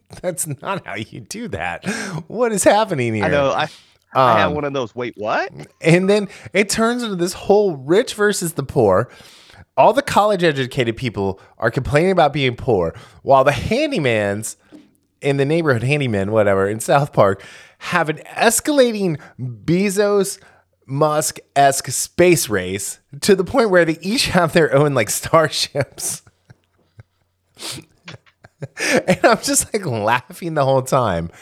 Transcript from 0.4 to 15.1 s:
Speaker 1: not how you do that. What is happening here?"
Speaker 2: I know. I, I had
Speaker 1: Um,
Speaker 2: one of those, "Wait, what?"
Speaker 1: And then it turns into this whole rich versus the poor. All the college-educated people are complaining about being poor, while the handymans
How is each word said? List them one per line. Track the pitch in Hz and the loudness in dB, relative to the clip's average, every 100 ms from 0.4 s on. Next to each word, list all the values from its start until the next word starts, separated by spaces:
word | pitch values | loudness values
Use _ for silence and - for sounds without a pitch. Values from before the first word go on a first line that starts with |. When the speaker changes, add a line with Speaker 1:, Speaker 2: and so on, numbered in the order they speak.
| 156 135 | -8 -8
Speaker 1:
not | - 196 - | -8 -8 -8
how | 101 | -10
you | 110 - | -10 -14
do | 101 208 226 | -14 -12 -10
that. | 87 87 85 185 220 208 160 - | -8 -6 -6 -8 -8 -8 -10 -10
What | 214 240 | -4 -2
is | 202 | 2
happening | 208 202 214 151 120 110 | 4 4 2 -2 -2 0
here?" | 98 | 0
Speaker 2:
I | |
know. | 143 135 | 0 0
I, | 123 151 - _ _ _ | -2 -4 -8 _ _ _
I | 131 127 110 | 2 4 4
had | 95 | 2
Speaker 1:
Um, | 113 | 0
Speaker 2:
one | 143 | -4
of | |
those, | 139 113 120 | -4 -6 -6
"Wait, | 120 - | -8 -6
what?" | 107 202 370 147 147 _ | -4 -4 -4 -10 -20 _
Speaker 1:
And | 160 175 190 | 2 2 4
then | 208 196 - - | 0 -2 -10 -6
it | 185 208 | -2 -2
turns | - 226 247 | 0 -2 -2
into | 233 180 | -4 -4
this | 175 | -4
whole | - - 202 202 139 | -4 2 2 2 -2
rich | 131 190 254 - | 0 0 0 -2
versus | 208 202 170 | -2 0 -4
the | - | -6
poor. | 139 143 104 92 123 - - - - - - - | -4 2 4 4 0 -8 -20 -20 -20 -20 -6 2
All | 165 | 4
the | 240 | 4
college-educated | - 214 208 196 175 139 123 139 117 113 | 0 0 2 2 2 0 -2 -2 -2 -2
people | 127 101 98 92 _ - | -6 -4 -4 -6 _ -6
are | 117 | -4
complaining | 135 120 143 180 | -4 -2 0 2
about | 180 147 | 2 2
being | 147 131 117 | 2 -2 -2
poor, | - 101 82 - - - | 0 0 0 -6 -16 -12
while | - 135 135 | 2 4 4
the | |
handymans | 135 - 233 311 254 131 110 101 104 110 - _ - _ _ _ | 0 -2 -2 0 0 0 0 0 -2 -8 -14 _ -20 _ _ _